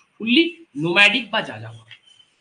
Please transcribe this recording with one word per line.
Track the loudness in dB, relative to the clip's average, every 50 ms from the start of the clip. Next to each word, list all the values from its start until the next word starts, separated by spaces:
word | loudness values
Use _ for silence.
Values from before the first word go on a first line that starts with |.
| _ _ _
ফুললি | -8 -4 0 2 2 2 0 -4 -12 -20 _ -8
nomadic | -4 -4 0 4 4 4 4 4 0 -4 -4
বা | -6 -6
যাযাবর। | -6 -6 -10 -12 -14 -16 -18 -20 -20 -20 -20 -20 _ _ _ _ _ _ _ _